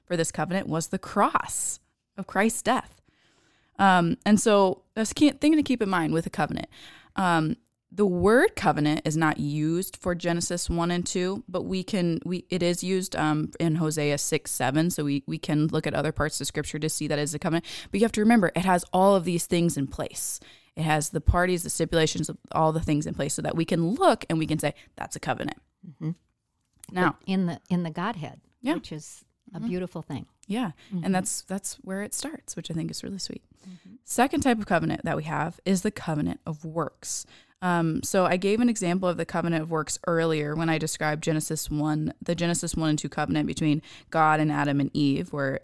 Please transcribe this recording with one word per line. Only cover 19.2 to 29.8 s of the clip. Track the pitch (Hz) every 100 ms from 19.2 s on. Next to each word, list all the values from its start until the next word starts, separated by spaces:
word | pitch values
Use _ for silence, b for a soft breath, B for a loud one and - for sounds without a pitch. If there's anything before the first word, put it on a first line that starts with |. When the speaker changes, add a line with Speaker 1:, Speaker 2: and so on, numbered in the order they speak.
| 170
Speaker 1:
these | 170 -
things | 175 170 147
in | 135
place. | - - - - - B B B -
It |
has | 156 156 147
the | 165
parties, | - 180 180 180
the | -
stipulations, | - 165 170 156 - 160 156 -
all | - 160
the | 160
things | 165 151 151
in |
place | - 143
so | -
that | 151 165
we | 165
can | 170 170
look | 254 381 226 -
and | 165
we | 156
can | 156
say, | 147 - B -
"That's | - -
a |
covenant." | - 123 - - _ _ 170
Speaker 2:
Mm-hmm. | 143 160 175 _ _ _ _ _ _ -
Speaker 1:
Now | 185 175 -
Speaker 2:
But | -
in | 190 175
the, | 147 -
in | 180
the | 170
Godhead, | 156 190 180 147 - _ _
Speaker 1:
Yeah. | 240 339
Speaker 2:
which | -
is | 156 - - _ _ -
a | 175
Speaker 1:
Mm-hmm. | 226
Speaker 2:
beautiful | 180